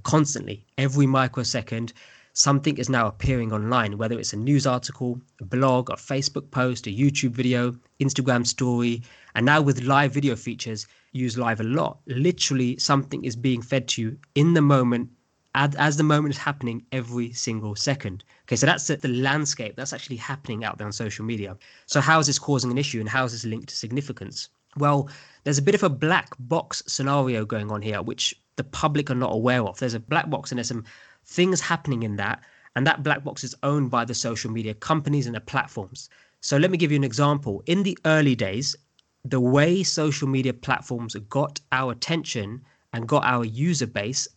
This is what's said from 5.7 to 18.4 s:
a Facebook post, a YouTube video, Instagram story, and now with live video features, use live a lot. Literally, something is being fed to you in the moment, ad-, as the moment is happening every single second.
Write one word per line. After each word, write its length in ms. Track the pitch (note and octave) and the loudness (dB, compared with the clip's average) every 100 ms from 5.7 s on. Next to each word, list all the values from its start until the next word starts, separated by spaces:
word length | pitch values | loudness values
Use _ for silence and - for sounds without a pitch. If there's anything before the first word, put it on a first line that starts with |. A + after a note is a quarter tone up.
| B2+ B2 | 4 0
a 60 | - | -8
Facebook 540 | - C3+ C#3 C#3 C#3 | -6 -4 -2 -6 -6
post, 360 | B2+ B2+ A#2+ G#2+ | 0 0 -2 -6
a 40 | |
YouTube 400 | G2+ C#3 C#3+ C3 | 2 2 2 -2
video, 440 | A#2+ B2 B2 B2 A#2+ _ _ | 0 0 2 0 -4 _ _
Instagram 480 | C#3 C3 C3 A#2+ A#2+ | -2 0 2 2 2
story, 540 | - B2+ A#2+ A#2+ A#2+ - - - - | 0 0 2 0 -2 -6 -20 -8 0
and 100 | B2 | 4
now 140 | D3+ | 6
with 220 | C#3+ B2+ | 4 2
live 300 | C3 C#3 C#3+ | 2 4 4
video 220 | C3+ C#3+ A2+ | 2 0 -2
features, 520 | - - A#2 G#2+ - _ _ | -6 -8 -8 -8 -10 _ _
use 260 | B2+ B2 A#2 | -4 -4 -2
live 220 | A#2 A2 | -2 0
a 40 | |
lot. 340 | A2 C#3+ - - - | 0 0 -2 -4 -6
Literally, 720 | B2 E3 F3+ - C3+ B2 B2 | 0 0 2 0 0 0 0
something 480 | - C#3 C#3 C#3 C3+ | 2 2 0 -6 -6
is 100 | A#2 | -2
being 260 | C3 A#2+ | 0 0
fed 260 | A#2 C3+ B2 | 0 -2 -2
to 120 | - | -4
you 160 | A2+ C#3 - C#3+ | -4 -6 -4 4
in 180 | D#3+ | 6
the 80 | E3+ | 6
moment, 480 | C#3+ C3+ B2 A#2+ A#2 - _ _ _ C3 | 8 6 6 2 -2 -10 _ _ _ 0
ad-, 200 | C#3+ C#3+ | 0 2
as 200 | D3+ D3 | 2 4
the 60 | |
moment 320 | D#3 D3 D3 C#3 | 4 4 2 -2
is 40 | |
happening 460 | D3+ C#3+ A#2+ A#2 - | -4 -4 -4 -6 -6
every 420 | C3 A#2 A#2+ A#2 | -6 -4 -4 -6
single 420 | A#2+ - A2 G#2 G2+ | -6 -4 -4 -4 -4
second. 480 | D3 C#3 G2+ F#2 - _ | -2 -2 -4 -10 -14 _